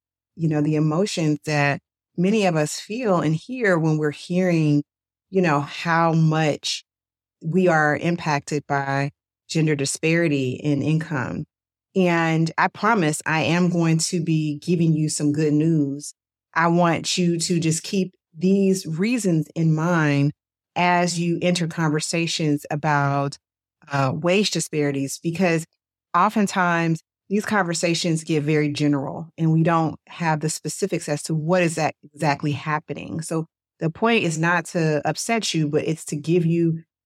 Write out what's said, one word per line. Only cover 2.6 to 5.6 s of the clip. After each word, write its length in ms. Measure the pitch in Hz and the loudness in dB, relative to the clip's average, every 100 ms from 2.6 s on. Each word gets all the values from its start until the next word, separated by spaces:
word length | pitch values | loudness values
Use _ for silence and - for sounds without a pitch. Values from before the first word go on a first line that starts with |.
| 151 - | -2 -4
feel 400 | - 226 226 175 | -10 -4 0 2
and 120 | 147 | 2
hear 460 | 160 - 254 208 170 | -2 -4 -2 2 2
when 180 | 160 156 | 2 0
we're 140 | 151 | -2
hearing, 720 | 143 - 175 185 165 151 147 - _ _ _ _ | -4 -4 0 2 2 2 2 0 _ _ _ _
you 120 | 190 | 0
know, 200 | 165 143 | 2 2